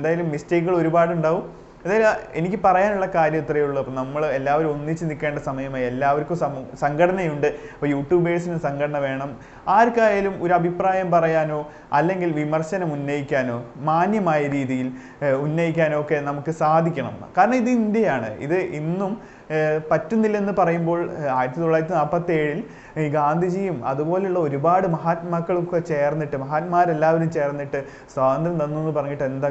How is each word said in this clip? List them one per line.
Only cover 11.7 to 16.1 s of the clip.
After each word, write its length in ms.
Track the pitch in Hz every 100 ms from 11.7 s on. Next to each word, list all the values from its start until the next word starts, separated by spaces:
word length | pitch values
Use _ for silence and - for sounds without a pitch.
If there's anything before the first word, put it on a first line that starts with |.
| - - 143
അല്ലെങ്കിൽ 300 | 165 190 175 151
വിമർശനം 500 | 151 156 160 196 175 143
ഉന്നയിക്കാനോ 600 | 139 143 131 143 127 120 120 - 151
മാന്യമായ 520 | 160 190 220 180 151 143 139
രീതിയിൽ, 320 | 127 131 127 127 - -
ഏഹ്, 140 | 143 135 147
ഉന്നയിക്കാനോ 500 | 160 170 165 156 151
ഒക്കെ 180 | 147